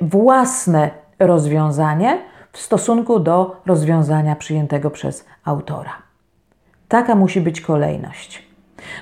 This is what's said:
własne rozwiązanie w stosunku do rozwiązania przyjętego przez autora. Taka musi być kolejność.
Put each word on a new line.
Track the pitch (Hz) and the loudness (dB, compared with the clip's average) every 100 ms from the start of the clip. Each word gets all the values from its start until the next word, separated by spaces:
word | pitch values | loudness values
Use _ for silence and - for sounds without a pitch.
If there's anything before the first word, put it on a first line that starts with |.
własne | 170 196 233 262 254 - - 156 147 - - - | 0 2 4 4 2 -2 0 2 2 -2 -12 0
rozwiązanie | 185 170 147 156 156 143 156 156 214 349 - - - | 2 4 2 0 0 0 0 0 0 -2 -6 -20 -20
w | - | -18
stosunku | - 208 - 233 233 226 | -4 -2 0 0 2 0
do | 160 175 185 - - | 2 2 0 -4 -2
rozwiązania | 175 151 165 147 156 151 151 | 0 2 2 2 0 0 -2
przyjętego | - 156 147 143 147 | -4 -4 -2 -2 -4
przez | 147 139 139 - _ - | -6 -8 -10 -14 _ -6
autora. | 143 143 139 - - - _ _ _ _ _ _ _ - | -6 -6 -10 -12 -16 -20 _ _ _ _ _ _ _ -2
Taka | 226 247 220 | 0 2 4
musi | 190 196 | 2 2
być | 170 165 | -2 -2
kolejność. | - 156 147 151 - - - - - _ _ - - - | -2 0 0 -4 -8 -16 -20 -20 -20 _ _ -20 -18 -10